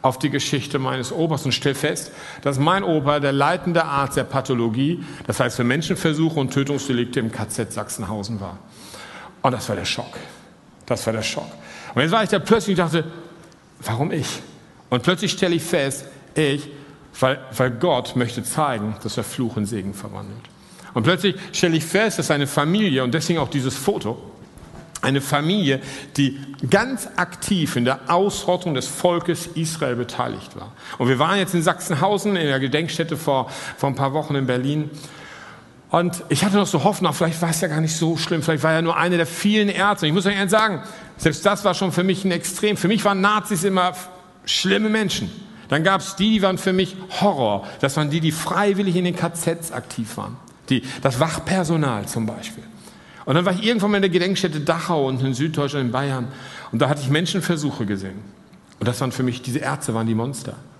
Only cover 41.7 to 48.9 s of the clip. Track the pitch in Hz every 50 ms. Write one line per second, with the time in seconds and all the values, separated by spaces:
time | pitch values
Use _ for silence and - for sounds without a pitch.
41.7 | 175 - 196 180 131 175 180 190 185 190 190 190 170 170 - - - - - 208
42.7 | 208 - - 175 226 214 - 208 196 190 190 202 208 214 208 - 214 160 175 202
43.7 | 190 185 180 180 170 - - - - - - - - - - - - - - 185
44.7 | 196 208 214 214 214 220 214 175 - - - 85 - - - - - - - -
45.7 | 139 151 160 190 196 185 - - - - 190 220 220 214 185 190 190 - - 196
46.7 | 185 185 190 - - - - - - - 190 208 180 139 123 107 101 98 - -
47.7 | - - - 139 - 160 151 143 147 170 160 160 156 160 - - 180 185 208 208
48.7 | 196 190 202 190